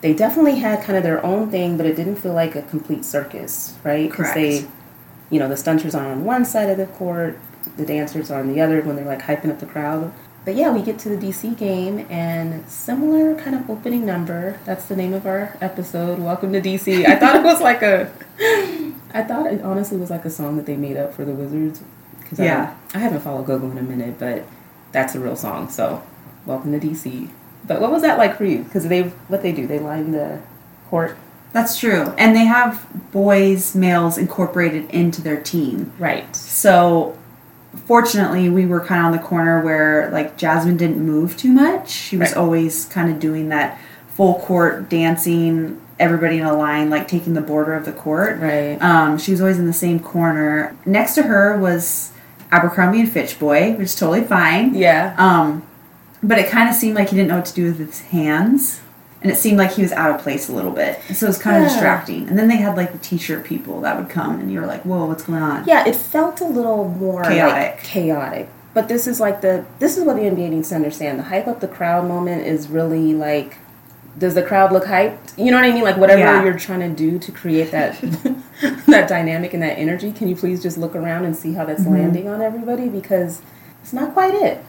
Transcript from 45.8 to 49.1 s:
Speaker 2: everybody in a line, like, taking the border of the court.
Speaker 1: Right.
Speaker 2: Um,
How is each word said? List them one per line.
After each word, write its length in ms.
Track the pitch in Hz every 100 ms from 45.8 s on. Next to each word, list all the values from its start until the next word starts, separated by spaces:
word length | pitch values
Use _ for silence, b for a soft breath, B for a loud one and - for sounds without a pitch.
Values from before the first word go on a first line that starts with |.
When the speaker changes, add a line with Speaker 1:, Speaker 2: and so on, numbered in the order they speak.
| - -
Speaker 2:
everybody 400 | 170 165 165 165
in 60 | 160
a 60 | 151
line, 340 | 151 147 151
like, 160 | 151 147
taking 260 | 175 170
the 60 | 165
border 340 | 151 151 151
of 100 | 160
the 80 | 151
court. 460 | 151 156 156 208 220
Speaker 1:
Right. 360 | 160 147 147 151
Speaker 2:
Um, 380 | 175 165 156